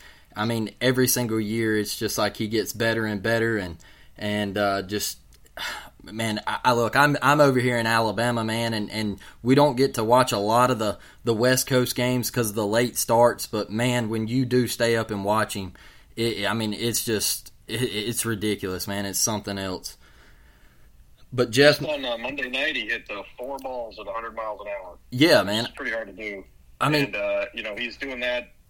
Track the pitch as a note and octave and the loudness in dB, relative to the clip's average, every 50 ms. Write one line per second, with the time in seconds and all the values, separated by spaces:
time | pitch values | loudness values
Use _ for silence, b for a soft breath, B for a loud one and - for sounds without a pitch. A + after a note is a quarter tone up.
0 | b b b b b b b G#2+ G#2+ A2+ A#2 A2+ A2 G2+ - - A#2+ C3 B2+ B2+ | b b b b b b b -4 -2 -2 0 -2 -4 -6 -4 -2 0 0 2 2
1 | B2+ A#2+ - B2 B2 G#2+ A2 A2 G#2+ G#2 A2+ A#2 A2+ A2 G#2+ G#2+ G#2 G#2 - - | 2 2 2 0 0 0 0 -2 -2 -2 -2 0 0 2 2 0 0 -2 -4 -4
2 | A2+ G2+ - - G#2 G#2 G#2 - A2+ G#2 A2+ G#2+ F#2+ - - G#2 A#2 A2+ A2+ A2+ | -4 -4 -2 0 -2 -2 -2 -2 -4 -2 0 -2 -2 -2 -4 -2 0 0 0 0
3 | A2 G#2+ G#2+ G2+ F#2 A2+ A#2 A2+ A2+ A#2 A2+ G#2 F#2 F2 E2 - b b b b | -2 -2 -2 -2 0 0 0 2 2 0 0 -2 -4 -6 -10 -12 b b b b
4 | b b b b G#2+ G#2 G#2 G#2 G#2 G2+ F#2+ G#2 G2+ G2+ G2 G2 F#2+ F#2 G#2 G2+ | b b b b -6 -4 -2 -2 -2 -2 0 0 0 2 0 0 -2 -4 -4 -4
5 | - - - - - - - - - - - - - - - - - - - - | -4 -4 -8 -10 -16 -20 -20 -20 -20 -20 -14 -12 -10 -10 -10 -10 -14 -18 -20 -20
6 | - - G#2 A2 A2+ A2 G#2+ G#2 - - G#2 - - B2+ B2 A#2 A#2 G#2+ - C3+ | -18 -12 -8 -4 -4 -2 -2 -4 -4 -6 -6 0 2 2 4 4 2 2 4 4
7 | C#3+ D3 C#3+ - B2 C3+ C#3+ D3+ D3 C#3 B2+ B2+ A#2+ B2 B2 A#2 A2+ A2+ A#2 A2+ | 4 4 4 2 4 4 6 6 6 6 6 4 2 2 2 2 2 2 2 2
8 | A2+ G#2+ F#2+ G#2+ A#2 B2 A#2+ A#2 A2+ A2 A2 A#2 A#2 A2+ A2+ G#2+ G#2 - - A2 | 2 2 0 0 0 0 0 0 0 -2 -2 0 -2 -2 -2 -2 -4 -4 -4 -4
9 | G#2+ G#2 F#2+ - B B B B B B2 C3+ C#3+ D3 D3 B2 B2 C3+ C3+ - A#2+ | -4 -4 -4 -6 B B B B B 4 6 6 6 4 4 2 0 0 0 0
10 | A2 A2 A#2+ B2+ B2 - A#2+ G2+ G2+ G#2+ A2+ A#2+ B2 B2+ B2+ G#2+ A2 G#2 F#2+ - | 2 4 6 6 6 4 2 0 2 4 6 6 6 4 4 2 0 -2 -2 -4
11 | B B B B B A#2+ A2+ G#2 A#2+ B2+ C3 B2 - - C3+ B2+ B2 - - C3 | B B B B B 0 2 4 4 4 4 2 2 2 2 2 2 2 0 -2
12 | B2 B2+ B2+ B2 A2 - - B2+ A#2 G#2+ G2+ A2+ G#2+ G2+ G#2+ A#2 B2+ A#2 - - | 0 0 0 0 -2 -2 -2 -2 -2 -2 0 -2 -2 0 2 2 0 0 -2 -4
13 | - - A#2 A#2+ A#2+ A#2+ G#2+ - - - - G#2+ G2+ - G#2 A2 A#2+ B2+ B2 B2 | 0 2 6 6 6 6 6 2 -6 -4 -4 -4 -4 -2 -2 0 0 2 2 0
14 | A2+ G#2+ A2+ A2 A2 A2 A#2+ C3+ C3 A#2+ B2 B2+ A#2+ A2+ - - A#2 A#2 A#2 A2+ | 0 -2 -2 -2 -2 -2 0 0 0 2 2 2 2 2 0 0 2 2 2 2
15 | A2 A2 G#2+ G2 G2 G2+ G#2+ A2 G#2+ G#2+ - G#2 F#2+ F2+ - b b b b b | 0 -2 -4 -2 0 0 2 2 0 -2 -4 -6 -8 -8 -10 b b b b b
16 | b b b A2+ A2+ A#2 A2 G2 G2+ G2 G#2+ A2+ A2 G#2+ G#2 D#2+ A2+ A#2+ G#2+ - | b b b -2 -2 -2 -2 -2 -2 -2 0 0 -2 -2 -4 -2 -2 -2 -2 -2
17 | - A#2 A2 G2+ - - - - - - - - _ - A2 A2+ C3 G#2+ F#2+ G#2+ | -2 0 -2 0 0 -2 -4 -6 -8 -16 -20 -20 _ -8 -4 -4 -2 -2 -2 -4
18 | - A#2+ A#2 - - A2+ A2+ G2 G#2 G#2+ G2+ G2 G2+ F#2 F#2 F2+ - G2+ G2 G2+ | -4 -4 -4 -4 -2 -4 -4 -2 -2 -2 -2 -2 -4 -6 -6 -6 -6 -6 -6 -4
19 | G2+ G2 F#2 - - A#2 A2 G2+ - G2+ G2 G2 G2 F#2+ F#2 - - - - - | -4 -4 -2 -2 0 0 -2 -2 -4 -6 -6 -6 -4 -6 -6 -8 -10 -12 -16 -18
20 | b b b b b b b b b b b b b b b b b b b - | b b b b b b b b b b b b b b b b b b b -20
21 | - - - - - - B2 A#2+ A#2+ A2+ G#2+ B2+ C#3+ D3 C#3 - D3+ - D3+ C#3 | -20 -20 -20 -20 -18 -6 -2 0 0 2 6 6 8 8 6 4 0 -4 -4 -4
22 | C3+ B2 A#2+ A2+ A#2 C3 C#3+ C#3+ C3 B2+ B2+ C3 C#3+ D#3 C3 B2 G#2+ A2+ B2+ C3 | -2 -4 -4 -4 -6 -6 -6 -6 -6 -4 -2 -2 -2 -2 -2 -2 -4 -4 -4 -6
23 | - - - - - - - - B2 C3+ C#3 - - C3 B2+ B2 A#2 A2 G#2 G#2 | -6 -10 -10 -10 -12 -12 -12 -12 -10 -10 -8 -8 -8 -8 -8 -8 -8 -10 -12 -14
24 | G2+ G#2 A#2 A#2 A2+ A2 G#2+ A2+ A2 A2 G#2 G2+ G2+ G#2 G2+ G2 - - - - | -10 -10 -8 -8 -8 -10 -8 -8 -8 -8 -8 -8 -8 -8 -8 -10 -10 -14 -18 -20
25 | _ - B2+ B2+ D3+ F3 D3 A2 F#2+ G2 G#2 A2 A#2+ - - - C#3 B2 A#2 A2+ | _ -4 0 4 6 6 6 6 4 2 0 -2 -2 -4 -6 -8 -6 -6 -6 -6
26 | A2 G2+ F#2 F#2+ A2 G#2 G2+ F#2+ - - - - - - - - C3 C#3+ D3+ D3 | -8 -10 -12 -12 -10 -10 -10 -12 -14 -16 -20 -20 -20 -16 -8 -2 0 0 2 2
27 | C#3 B2 G#2+ G#2 G2+ G2+ G2+ G2+ G2+ - - A#2 A2 A2 G#2 G#2+ A#2+ A#2 A2 - | 0 0 -4 -4 -4 -2 -2 -2 -4 -6 -8 -10 -10 -10 -8 -8 -8 -8 -8 -10
28 | C#3+ C3+ B2+ A#2+ B2 B2 B2 A#2+ - - - _ _ | -10 -10 -8 -6 -4 -4 -4 -4 -6 -10 -18 _ _